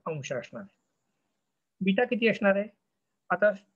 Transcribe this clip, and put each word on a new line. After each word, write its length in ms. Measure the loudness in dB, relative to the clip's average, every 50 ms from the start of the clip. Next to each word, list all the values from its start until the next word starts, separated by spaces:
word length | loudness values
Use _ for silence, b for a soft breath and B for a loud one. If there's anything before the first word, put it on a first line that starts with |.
| -8
अंश 260 | -8 -8 -6 -6 -6
असणार 300 | -6 -6 -8 -10 -14 -16
आहे. 140 | -16 -18 _ _ _ _ _ _ _ _ _ _ _ _ _ _ _ _ _ _ _ _ _ -4
बीटा 240 | 0 0 2 2 2
किती 240 | 0 0 0 2 2
असणार 280 | 2 2 2 2 2
आहे? 120 | 2 0 -6 _ _ _ _ _ _ _ _ _ _ _ -4
आता 220 | 0 2 2 2 2 0 _ _ _